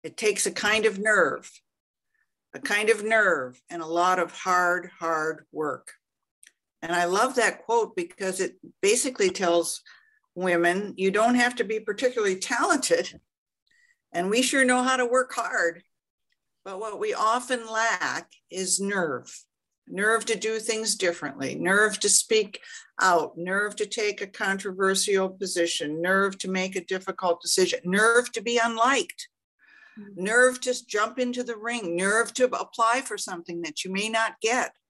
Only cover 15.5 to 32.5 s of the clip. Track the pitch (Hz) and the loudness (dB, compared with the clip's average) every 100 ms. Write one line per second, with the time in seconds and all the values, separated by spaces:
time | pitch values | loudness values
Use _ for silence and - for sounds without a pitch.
15.5 | 240 170 165 _ _ _ _ _ _ _ | 0 -2 -2 _ _ _ _ _ _ _
16.5 | _ 190 190 214 202 214 - 214 240 247 | _ -14 -10 -10 -6 -6 -2 0 0 -2
17.5 | 247 226 220 226 185 147 139 - - _ | -6 -4 -2 0 0 -2 -6 -10 -20 _
18.5 | 180 185 - 196 202 165 123 - - _ | -8 -2 -2 -2 0 -2 -4 -10 -20 _
19.5 | _ _ _ - 180 214 226 214 208 220 | _ _ _ -12 -2 2 2 0 -2 -2
20.5 | 220 220 220 220 - 180 170 147 - - | -4 -4 -4 -2 0 -2 -2 -8 -6 -8
21.5 | 147 170 202 214 196 415 - - 220 208 | -2 2 4 4 2 2 2 4 0 0
22.5 | - - - - - 185 170 147 165 175 | -8 -18 -20 -14 0 4 4 0 -6 -2
23.5 | 196 208 208 202 233 208 208 196 - 202 | -2 -2 -4 -6 -2 -4 -4 -10 -4 -2
24.5 | 196 196 185 190 190 - 196 190 190 190 | -2 -6 0 2 2 2 2 0 -4 -4
25.5 | 180 170 - 147 156 175 190 196 190 190 | 0 0 0 -4 -2 2 2 2 -2 -4
26.5 | 185 190 190 170 190 190 180 180 170 - | -2 -2 -6 -4 -6 -4 -2 0 0 0
27.5 | - 180 - 175 196 220 233 240 226 208 | 2 2 0 0 4 4 4 0 -6 -2
28.5 | 240 233 226 240 269 - - - _ _ | 0 0 2 2 2 -2 -12 -18 _ _
29.5 | _ _ - - - 202 196 190 233 254 | _ _ -20 -20 -20 -16 -6 2 6 6
30.5 | 247 254 247 - 208 226 247 247 247 240 | 4 -4 -4 -4 -2 -2 0 -2 -2 -6
31.5 | 220 220 240 170 170 196 214 233 - 254 | -8 -6 -6 -4 -2 2 2 0 0 0